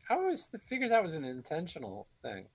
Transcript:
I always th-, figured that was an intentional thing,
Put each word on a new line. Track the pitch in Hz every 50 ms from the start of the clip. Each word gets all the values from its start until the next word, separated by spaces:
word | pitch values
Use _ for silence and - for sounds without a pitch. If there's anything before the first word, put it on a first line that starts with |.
| - -
I | 233
always | 359 370 381 330 - - -
th-, | - - - -
figured | 254 254 262 233
that | 226 226
was | 202 170 160
an | 156 139
intentional | 127 127 127 127 - 151 160 180 170 - 156 127 101 95 104 107 _ _ _
thing, | - 120 104 95 98 - _